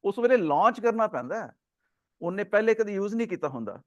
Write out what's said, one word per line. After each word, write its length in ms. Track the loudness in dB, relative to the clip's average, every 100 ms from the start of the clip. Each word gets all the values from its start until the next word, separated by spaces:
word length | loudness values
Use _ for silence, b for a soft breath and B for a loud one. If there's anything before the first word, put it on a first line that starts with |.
ਉਸ 140 | -4 0
ਵੇਲੇ 180 | 4 4
ਲਾਂਚ 440 | 4 2 2 2
ਕਰਨਾ 260 | 0 0 0
ਪੈਂਦਾ 400 | -2 -6 -8 -10
ਹੈ, 60 | -16 _ _ _ _ _ -10
ਉਹਨੇ 220 | -6 -4
ਪਹਿਲੇ 300 | 0 2 4
ਕਦੇ 200 | 2 0
ਯੂਜ਼ 200 | -2 -2
ਨਹੀਂ 140 | -2 -4
ਕੀਤਾ 200 | -4 -4
ਹੁੰਦਾ। 340 | -6 -10 -12